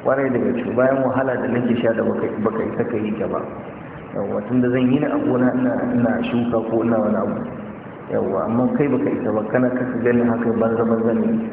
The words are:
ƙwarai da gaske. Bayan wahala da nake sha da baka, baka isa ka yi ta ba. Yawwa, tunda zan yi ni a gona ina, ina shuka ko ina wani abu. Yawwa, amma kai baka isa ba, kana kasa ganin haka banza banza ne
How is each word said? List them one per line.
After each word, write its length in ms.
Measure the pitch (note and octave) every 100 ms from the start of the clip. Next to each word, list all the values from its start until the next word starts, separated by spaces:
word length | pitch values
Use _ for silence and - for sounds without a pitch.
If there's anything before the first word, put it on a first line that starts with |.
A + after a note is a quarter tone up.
ƙwarai 280 | B2 C3+ C3+
da 80 | A#2+
gaske. 340 | - - G2 A2
Bayan 280 | C3 C3+
wahala 320 | B2+ B2+ C3+ A#2+
da 120 | A2
nake 280 | A#2 A#2+ A#2
sha 140 | A2+
da 100 | A2
baka, 240 | G#2 G2+ F#2+ G#2
baka 200 | G#2+ A2
isa 200 | - -
ka 120 | A#2 A2
yi 160 | G#2+ G#2
ta 100 | F#2
ba. 120 | F#2 - - - - - - - -
Yawwa, 260 | G2+ G2+ G#2+
tunda 220 | B2+ B2
zan 220 | B2+ B2+
yi 80 | C#3+
ni 60 | D3
a 120 | D3
gona 340 | - B2+ B2+
ina, 220 | B2+ B2+ A2+ B2
ina 260 | B2 A#2 G#2+
shuka 360 | - A#2+ A#2+ A#2 A2
ko 140 | A2+
ina 140 | A2+ A2+
wani 160 | G#2 G2+
abu. 240 | G#2 G#2+ - - - - - - -
Yawwa, 320 | G#2+ G2+ F#2+ G#2
amma 220 | A2+ B2 A2
kai 120 | C#3+
baka 220 | B2+ -
isa 220 | - G#2+
ba, 100 | G#2+ G#2
kana 180 | B2+ B2
kasa 280 | - C3 A#2
ganin 240 | A#2 A#2+ A#2+
haka 220 | A#2 A#2
banza 320 | G#2+ A2+ A2+
banza 280 | A2+ A2+ A2+
ne 260 | A2 G#2+ A2+ A2+